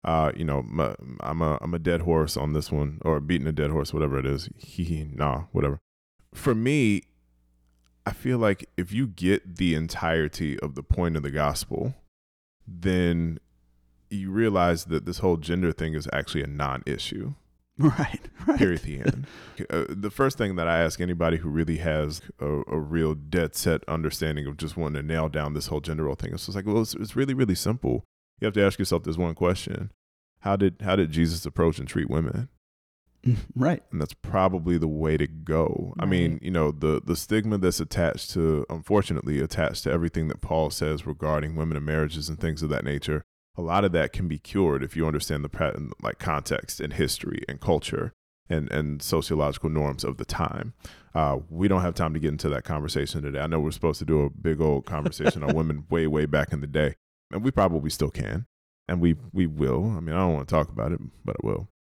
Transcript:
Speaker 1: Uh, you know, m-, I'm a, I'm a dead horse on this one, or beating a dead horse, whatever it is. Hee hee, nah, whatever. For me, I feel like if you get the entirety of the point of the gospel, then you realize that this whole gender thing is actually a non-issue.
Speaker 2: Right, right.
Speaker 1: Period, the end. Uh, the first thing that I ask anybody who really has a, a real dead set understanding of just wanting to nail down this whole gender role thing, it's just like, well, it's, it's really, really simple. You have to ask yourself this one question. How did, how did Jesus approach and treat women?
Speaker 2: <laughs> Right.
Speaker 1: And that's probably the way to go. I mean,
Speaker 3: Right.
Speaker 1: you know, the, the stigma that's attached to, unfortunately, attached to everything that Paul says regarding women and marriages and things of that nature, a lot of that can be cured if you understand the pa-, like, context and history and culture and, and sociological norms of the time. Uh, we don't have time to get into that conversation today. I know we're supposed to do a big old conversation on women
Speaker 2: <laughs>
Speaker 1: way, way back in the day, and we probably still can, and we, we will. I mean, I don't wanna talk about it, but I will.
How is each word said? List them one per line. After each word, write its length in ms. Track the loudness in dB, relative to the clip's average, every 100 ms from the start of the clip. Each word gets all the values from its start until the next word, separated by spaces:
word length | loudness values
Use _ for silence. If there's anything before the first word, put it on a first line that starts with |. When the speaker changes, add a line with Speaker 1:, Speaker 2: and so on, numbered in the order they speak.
Speaker 1:
Uh, 280 | 0 2 2 0
you 100 | -2
know, 140 | -2
m-, 580 | -2 -2 -2 -4 -12 -10
I'm 200 | -6 0
a, 160 | 0 0
I'm 120 | -2
a 60 | -2
dead 220 | 0 2
horse 360 | 4 4 2 0
on 160 | 0
this 180 | 0 0
one, 280 | 0 0 -2
or 160 | 0 0
beating 280 | 2 0 2
a 40 |
dead 200 | 0 0
horse, 200 | 0 0
whatever 280 | 0 0 0
it 60 | 0
is. 220 | -2 -4 -14
Hee 280 | -14 -6
hee, 260 | -4 -2 -4
nah, 320 | -2 0 0 -2
whatever. 280 | 0 0 -2 _ _ _ _ _ -2
For 180 | 0
me, 500 | 2 2 4 4 2 -2 _ _ _ _ _ _ _ _ _ -8
I 40 |
feel 240 | -4 -2 2
like 320 | 4 2 -2 -6
if 140 | -2
you 160 | -2 -2
get 480 | 2 4 4 2 0
the 160 | 2
entirety 840 | 2 0 -2 0 2 0 -2 -4 -4
of 160 | -6 -8
the 80 |
point 320 | -2 0 2 0
of 60 |
the 80 | -2
gospel, 640 | 0 0 -2 -6 -4 -4 -6 _ _ _ _ _ _ -18
then 720 | -4 0 4 4 2 0 -4 _ _ _ _ _ _ _
you 180 | -8 -2
realize 560 | 2 4 4 4 2 0
that 200 | -2 -2
this 100 | 0
whole 200 | 2 2
gender 340 | 0 2 2
thing 240 | 0 -2 -4
is 120 | -4
actually 300 | -4 -2 -4
a 40 | -4
non-issue. 840 | -4 -4 -4 -4 -6 -6 -6 -8 -10 _ _ _ 2
Speaker 2:
Right, 420 | 4 4 -4 -6 -12 -6 0
right. 140 | 4
Speaker 1:
Period, 240 | 2 2
the 160 | -4 -2
end. 260 | -2 -2 -8 -14 -20 -14 -4
Uh, 140 | -2 -2
the 220 | -4 -8
first 260 | 0 0 2
thing 180 | -2 0
that 120 | 2
I 160 | 4
ask 180 | 2 0
anybody 360 | -4 0 2 2
who 120 | 0
really 280 | 0 0 0
has 440 | 0 0 -2 -4 -14 -8
a, 220 | -4 -2 -2
a 100 | -4
real 360 | 0 0 2 0
dead 400 | -2 0 0 0
set 260 | 0 0 0
understanding 580 | -2 -2 -2 -2 -2 -4
of 100 | -6
just 200 | -6 -4
wanting 240 | -2 -2
to 60 | -2
nail 220 | 0 0
down 260 | 0 -2 -4
this 100 | -4
whole 140 | -4
gender 220 | -2 -2
role 100 | -2
thing, 180 | -2 -6
it's 140 | -8 -6
just 100 | -6
like, 120 | 0
well, 140 | 2
it's, 100 | 0
it's 220 | -4 -4 0
really, 180 | 0
really 220 | 2 2 2
simple. 480 | 0 0 0 -2 -4 _ _ _
You 60 | 0
have 80 |
to 100 | 4
ask 140 | 4 4
yourself 260 | 0 0
this 140 | 0 -2
one 160 | -2
question. 580 | 2 2 2 -4 -8 -8 -12 _ _ _ _
How 140 | 0 4
did, 260 | 4 2
how 120 | 0 4
did 140 | 4
Jesus 320 | 4 2 2
approach 360 | -4 2 2 2
and 80 | -4
treat 200 | -2 0
women? 420 | 0 0 -2 -6
Speaker 2:
<laughs> 40 | _ _ _ _ _ _ _ 2 2 0 0
Right. 260 | 2 0 _
Speaker 1:
And 80 | -4
that's 140 | -4
probably 640 | -6 -2 4 4 2 2 2
the 100 | 2
way 300 | 0 2 2
to 80 | 0
go. 720 | -2 0 2 2 0 -4 -2
I 60 | 2
mean, 280 | 4 2
Speaker 3:
Right. 100 | 0
Speaker 1:
you 80 | 0
know, 180 | 2 2
the, 300 | 2 2 2
the 120 | 0 -2
stigma 420 | 2 0 2 2
that's 220 | 2 2
attached 500 | -2 0 0 0 -4
to, 340 | 0 2 2 -2
unfortunately, 720 | -8 2 2 4 -2 0 -2
attached 440 | 0 0 0 0 -2
to 60 |
everything 360 | 0 0 0 -2
that 140 | -4
Paul 280 | -2 0 0
says 380 | -2 -2 -2 -6
regarding 480 | -4 0 0 -2 -2
women 200 | -2 -2
and 100 | 0
marriages 420 | 0 0 -2 -6
and 100 | -4
things 220 | -4 -2
of 80 | -2
that 160 | -2 -2
nature, 380 | -4 -2 -4 -4 _ _ -8
a 60 |
lot 200 | -2 2
of 100 | 4
that 200 | 2 2
can 140 | 0 -2
be 100 | -4
cured 460 | -4 2 4 2
if 120 | -2 0
you 120 | 0
understand 360 | 0 -2 -4
the 60 | -4
pa-, 220 | -2 -2 -2 -10 -6
like, 160 | -8 -4
context 600 | -2 -2 -2 -4 -4 -8
and 140 | -6
history 480 | 0 0 0 -4 -6 -8
and 100 | -6
culture 540 | 0 0 0 -4 -6 _ _ _ _
and, 240 | -2 0
and 300 | -2 -2 -4
sociological 720 | 0 0 2 0 0 0 -2
norms 320 | 0 0 -2
of 140 | -4 -6
the 80 | -6
time. 480 | -2 -2 -4 -8 -12 -20 -20 _ 0
Uh, 240 | 2 0 -4
we 180 | 0 4
don't 140 | 4
have 140 | 2 0
time 180 | 0
to 60 | 2
get 100 | 0
into 200 | 0 0
that 140 | -2
conversation 600 | -2 -4 -2 -2 -2 -4
today. 160 | -4 -4
I 80 | 0
know 120 | 0
we're 120 | 0
supposed 260 | 0 0 0
to 60 | 2
do 160 | 4
a 80 | 2
big 320 | 0 -2 2
old 240 | 2 2 0
conversation 580 | -4 -2 -4 -6 -4
on 120 | -2 0
women 300 | 0 -2 -2
Speaker 2:
<laughs> 40 |
Speaker 1:
way, 160 | 0 2
way 220 | 2 2
back 260 | 0 0
in 80 | -4
the 60 | -2
day, 260 | 0 0 -2 _ _ _
and 120 | -4
we 60 | -2
probably 400 | 2 2 2 -2
still 220 | -2 -2
can, 340 | -2 -4 -4 -6 _ _ _ -4
and 140 | 2
we, 140 | 4 2 -2
we 140 | 0 0
will. 480 | 2 2 2 0 -2
I 20 |
mean, 160 | -2 0
I 40 |
don't 140 | 2
wanna 120 | 2 2
talk 240 | 2 2
about 220 | -2 -2
it, 80 | -4 -6 -12
but 140 | -8 -4
I 40 | -2
will. 220 | -2 -6 _